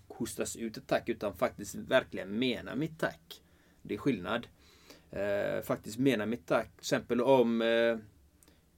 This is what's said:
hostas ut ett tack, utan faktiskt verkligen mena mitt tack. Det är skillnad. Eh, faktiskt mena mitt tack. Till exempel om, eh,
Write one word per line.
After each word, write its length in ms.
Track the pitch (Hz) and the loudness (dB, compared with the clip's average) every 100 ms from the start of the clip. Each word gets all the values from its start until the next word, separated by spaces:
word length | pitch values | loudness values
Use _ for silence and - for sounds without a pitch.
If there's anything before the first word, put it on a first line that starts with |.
| - | -10
hostas 480 | - 117 - 110 - | -8 -8 -6 -6 -6
ut 200 | 113 131 | -8 -8
ett 100 | - | -2
tack, 220 | 127 - | -2 -2
utan 280 | 110 104 - | -4 -4 -2
faktiskt 380 | 123 - 104 | -4 -4 -12
verkligen 640 | 110 110 127 - 95 92 104 | -10 0 0 0 -8 -6 -2
mena 360 | 127 117 92 | -2 -2 -4
mitt 240 | 110 160 - | -4 -4 -4
tack. 440 | - - - - _ _ _ _ | -6 -6 -20 -20 _ _ _ _
Det 120 | - | -10
är 40 | 101 | -4
skillnad. 480 | 143 107 90 120 - _ - - - - - | -2 -2 -2 -6 -6 _ -20 -20 -20 -20 -12
Eh, 520 | - 101 101 101 101 | -6 -2 0 -2 -4
faktiskt 340 | - 127 107 110 | -4 -6 -6 2
mena 280 | 135 113 107 | 2 2 0
mitt 200 | 120 - | -4 0
tack. 240 | 151 110 | 0 0
Till 100 | - | -8
exempel 400 | - 127 107 120 | -2 -2 0 2
om, 420 | 120 135 117 113 | 6 8 8 4
eh, 360 | 113 117 117 113 107 _ _ _ - _ _ | 4 4 4 2 -4 _ _ _ -20 _ _